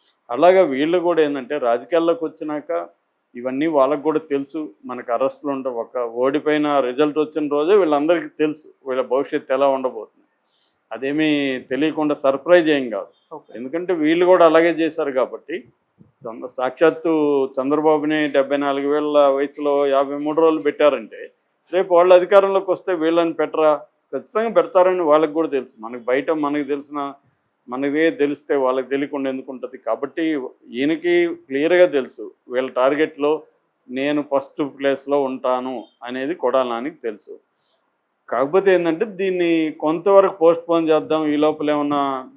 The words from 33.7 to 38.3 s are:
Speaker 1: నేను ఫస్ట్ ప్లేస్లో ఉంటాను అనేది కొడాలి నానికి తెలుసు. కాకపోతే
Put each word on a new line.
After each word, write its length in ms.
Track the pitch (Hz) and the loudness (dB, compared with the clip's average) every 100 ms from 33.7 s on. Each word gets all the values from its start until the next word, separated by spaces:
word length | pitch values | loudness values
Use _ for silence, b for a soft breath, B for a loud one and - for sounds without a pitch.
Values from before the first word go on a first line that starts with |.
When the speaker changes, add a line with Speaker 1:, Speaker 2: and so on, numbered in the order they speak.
| _ - | _ -12
Speaker 1:
నేను 360 | 127 139 147 143 139 | -6 -4 -2 -2 -4
ఫస్ట్ 440 | - - 143 135 | -4 -6 -6 -2
ప్లేస్లో 440 | 139 135 139 143 | -2 -2 -2 -2
ఉంటాను 600 | 135 127 127 127 127 123 - _ | -2 -4 -4 -2 -4 -10 -14 _
అనేది 320 | 120 127 135 175 | -12 -8 -6 -4
కొడాలి 340 | 127 131 123 | -2 0 -2
నానికి 280 | 117 135 170 | -4 -8 -10
తెలుసు. 380 | 117 101 - 101 _ _ _ _ _ _ _ _ | -10 -12 -16 -20 _ _ _ _ _ _ _ _
కాకపోతే 440 | - | -6